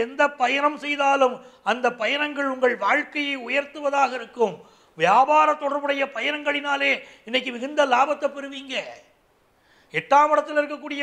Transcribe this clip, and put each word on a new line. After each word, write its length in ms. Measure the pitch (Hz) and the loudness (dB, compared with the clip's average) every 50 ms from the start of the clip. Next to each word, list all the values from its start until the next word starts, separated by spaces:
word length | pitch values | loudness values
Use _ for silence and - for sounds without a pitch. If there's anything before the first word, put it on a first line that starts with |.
| 233 | -4
எந்த 180 | 247 277 294 294 285 294 - | -4 0 0 0 0 2 0
பயணம் 380 | 254 240 269 285 285 294 302 269 277 | 0 0 0 2 0 0 0 -2 -4
செய்தாலும் 520 | 294 294 285 285 277 277 277 262 254 254 - - - - _ _ 196 226 | -4 -2 2 2 2 4 4 4 2 2 -2 -10 -18 -20 _ _ -2 -2
அந்த 140 | 247 247 240 247 - | 0 0 -2 -2 0
பயணங்கள் 520 | 214 226 269 285 294 294 285 277 277 269 262 | -2 -2 -2 -2 -2 -4 -4 -4 -4 -4 -2
உங்கள் 220 | 254 254 247 233 196 196 | 0 0 0 0 0 0
வாழ்க்கையை 500 | 202 254 294 285 294 - 294 285 285 277 262 233 233 | 0 0 0 0 -4 -6 -6 -4 -4 -4 -6 -6 -2
உயர்த்துவதாக 640 | 254 285 285 285 - 311 294 277 277 277 277 247 254 247 | -2 -2 -2 -4 -10 -6 -4 -2 0 2 0 0 0 -6
இருக்கும். 360 | 226 220 - 247 226 202 170 - - - _ _ _ _ _ 160 160 | -10 -10 -2 -2 -2 -2 -2 -6 -14 -20 _ _ _ _ _ 0 2
வியாபார 460 | 175 202 240 269 285 302 311 311 302 294 302 294 | 4 6 6 6 6 6 4 4 4 2 0 -2
தொடர்புடைய 400 | 277 277 294 277 277 285 277 269 269 - | -4 -4 -2 -2 -2 -2 -2 -2 -4 -4
பயணங்களினாலே 760 | 220 240 285 294 294 294 294 285 285 277 285 285 277 277 277 254 202 - - - - _ 220 | -6 -4 -4 -4 -4 -4 -4 -4 -2 -2 -2 -2 0 0 0 0 -2 -4 -12 -20 -20 _ -4
இன்னைக்கு 220 | 233 254 240 262 240 | -4 -4 -4 -4 -6
மிகுந்த 280 | 233 247 285 302 294 285 269 247 | -8 -8 -4 0 2 2 4 4
லாபத்தை 340 | 240 269 302 294 294 302 277 285 | 4 2 2 0 -2 -2 -4 -4
பெறுவீங்க. 400 | 285 277 277 277 269 277 269 262 220 147 123 117 - - _ _ _ _ _ _ _ _ _ _ _ _ _ _ _ _ _ - | -6 -10 -12 -14 -14 -12 -8 -8 -8 -8 -8 -14 -20 -20 _ _ _ _ _ _ _ _ _ _ _ _ _ _ _ _ _ -6
எட்டாம் 360 | 160 160 - 269 285 302 302 302 | -6 -2 2 4 4 6 6 4
இடத்துல 260 | 294 294 311 302 294 | 2 0 0 -2 -2
இருக்கக்கூடிய 420 | 294 285 294 254 285 302 294 277 | -2 -2 -6 -10 -10 -10 -8 -8